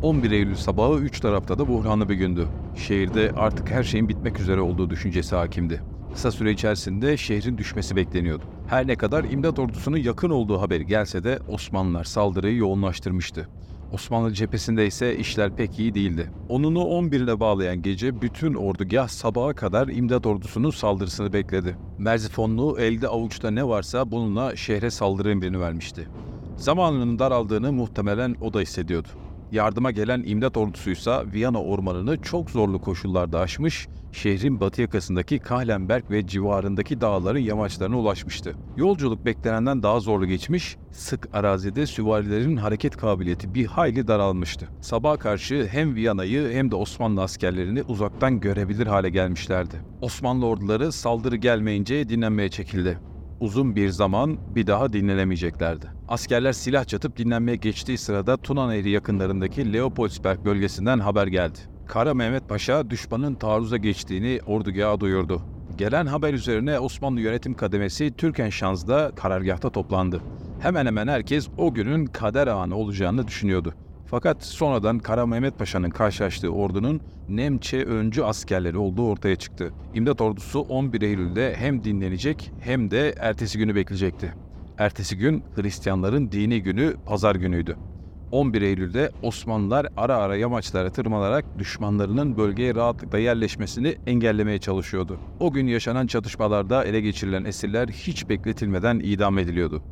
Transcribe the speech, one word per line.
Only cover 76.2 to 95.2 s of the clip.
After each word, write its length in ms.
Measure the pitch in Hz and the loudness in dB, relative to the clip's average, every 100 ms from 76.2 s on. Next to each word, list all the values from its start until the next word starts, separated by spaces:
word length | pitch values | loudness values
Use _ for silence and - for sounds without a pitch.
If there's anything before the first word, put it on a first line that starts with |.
| 98 - 90 | -2 0 -2
ordunun 520 | 82 98 95 117 156 - - - | 0 0 2 0 -2 -4 -14 -6
Nemçe 540 | 101 139 131 - 127 | -2 0 0 0 -2
öncü 380 | - 110 110 110 | 0 2 2 2
askerleri 560 | 113 107 - 95 87 87 | 0 0 0 0 2 0
olduğu 300 | 98 92 120 | 0 2 0
ortaya 280 | 98 101 92 | 2 2 0
çıktı. 380 | - - 85 - - | -2 -8 -8 -8 -6
İmdat 280 | 107 117 135 | 0 2 4
ordusu 380 | 110 101 - 139 | 2 0 -2 -2
on 340 | - 131 139 | 0 0 0
bir 80 | 113 | 0
Eylül'de 540 | 104 101 87 90 127 95 | 2 2 0 0 0 0
hem 260 | 131 135 | 0 0
dinlenecek 680 | 104 101 95 92 123 156 - - | 0 0 0 0 -2 -2 -6 -10
hem 320 | 120 131 107 | -2 0 2
de 240 | 107 147 - | 2 0 0
ertesi 380 | 113 107 110 107 | -2 -2 -2 0
günü 180 | 107 101 | 2 2
bekleyecekti. 580 | 92 98 95 - 87 82 - - - - | 0 0 0 0 -8 -8 -16 -16 -16 0
Ertesi 400 | 104 - 98 95 | 0 0 -6 0
gün 260 | 123 156 - - | 2 0 -2 -4
Hristiyanların 760 | 101 98 - 95 95 135 123 | -4 -2 -2 0 2 2 0
dini 300 | 101 104 117 | 0 2 2
günü 340 | 95 95 156 - - | 0 0 0 0 -4
Pazar 300 | 104 107 95 | 2 4 4
günüydü. 420 | 90 87 85 82 - - - - - | 2 0 0 -4 -8 -14 -16 -16 -2
On 220 | 127 139 | 2 2
bir 80 | 110 | 4
Eylül'de 500 | 98 95 92 104 147 - | 2 2 0 0 -2 -2
Osmanlılar 680 | 120 - - 113 98 131 143 - | -6 -4 -4 0 2 2 0 -2
ara 180 | 120 123 | 0 2
ara 200 | 101 101 | 2 0
yamaçlara 540 | 120 120 101 92 92 | 0 -2 -2 -2 -2
tırmanarak 720 | 110 113 107 98 135 - - | -2 -2 0 2 0 -2 -8
düşmanlarının 800 | 95 - 104 104 98 117 147 110 | -8 -4 0 2 2 2 0 2
bölgeye 380 | 107 101 127 113 | 2 2 0 2
rahatlıkla 440 | 117 104 80 104 | 2 0 -2 2
yerleşmesini 760 | 117 117 110 - 101 - 135 - - | 2 2 0 -2 -6 -2 -2 -2 0
engellemeye 520 | 120 113 107 104 101 | 2 4 4 2 0
çalışıyordu. 600 | - 95 90 95 90 92 | 0 -2 0 -2 -2 -6